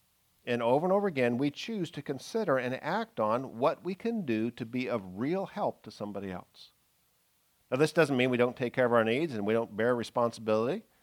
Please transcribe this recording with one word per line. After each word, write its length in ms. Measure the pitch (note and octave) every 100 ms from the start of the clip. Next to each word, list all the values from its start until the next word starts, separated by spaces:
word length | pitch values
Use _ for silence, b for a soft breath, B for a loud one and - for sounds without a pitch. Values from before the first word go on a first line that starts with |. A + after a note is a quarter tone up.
| _ _ _ _ -
and 160 | A#2+
over 240 | A#2 C3+ F#3
and 80 |
over 140 | G3 G3+
again, 300 | C#3 A#2+ A#2+
we 140 | C#3+
choose 400 | - - A3 D#3+
to 100 | -
consider 560 | - C#3 - A3+ G3 C3
and 240 | B2 B2+
act 360 | - G3+ A3+ -
on 380 | G#2+ A#2 C3+ A2+
what 260 | C#3+ D#3
we 120 | F3 F#3+
can 300 | A3+ A#3 D3+
do 260 | A2 A#2
to 140 | A#2 A#2
be 240 | B2+ B2
of 300 | A#2 F#2+ F#2
real 280 | C3+ F#3+ F#3
help 360 | G#3 D#3 -
to 80 | -
somebody 400 | - G#2 G2+ G2
else. 380 | F2+ - - - _ _ _ _ _ _ _ _ _ _
Now, 60 | B2+
this 160 | D3+
doesn't 220 | - D3+ C3
mean 140 | B2+
we 80 | B2
don't 180 | B2 A#2
take 180 | A#2+
care 120 | C3+ B2
of 80 |
our 100 | A#2
needs 300 | A2 B2 E3
and 120 | A2+ G2+
we 80 |
don't 220 | A2+ A2+ G#2
bear 200 | A#2 B2
responsibility. 880 | A2 B2 A#2+ A2+ A2 A2 A#2 G3+ - _